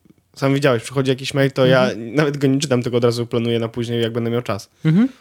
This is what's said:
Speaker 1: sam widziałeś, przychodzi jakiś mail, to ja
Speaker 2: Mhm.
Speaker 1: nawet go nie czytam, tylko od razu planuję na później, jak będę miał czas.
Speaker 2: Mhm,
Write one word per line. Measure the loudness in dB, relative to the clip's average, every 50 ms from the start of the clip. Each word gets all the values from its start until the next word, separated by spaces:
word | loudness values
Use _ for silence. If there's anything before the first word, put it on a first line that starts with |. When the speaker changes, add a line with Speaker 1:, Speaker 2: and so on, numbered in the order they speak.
| _ _ _ _ _ _ _
Speaker 1:
sam | -2 0 0 2
widziałeś, | 2 2 2 2 0
przychodzi | -2 -4 -4 -2 0 0
jakiś | -2 -2 -4 -4 -2
mail, | 0 0 0
to | 2 2 4
ja | 4 6 4 4
Speaker 2:
Mhm. | 2 -2 -4 -8 -4 -2
Speaker 1:
nawet | 0 0 0 0 0
go | 0
nie | 2 2 0
czytam, | 0 0 0 0
tylko | 0 0 0 2
od | 2
razu | 2 0 0 -4
planuję | -4 -4 -2 -2 -2 -2 -2
na | -4 -4
później, | -6 -6 -6 -4 -2 -2
jak | -2 -2
będę | -2 -4 -2 -2
miał | -2 -2
czas. | -2 -4 -6 -6 -8 -14 _ _ 0
Speaker 2:
Mhm, | 2 4 4 2 2 -2 _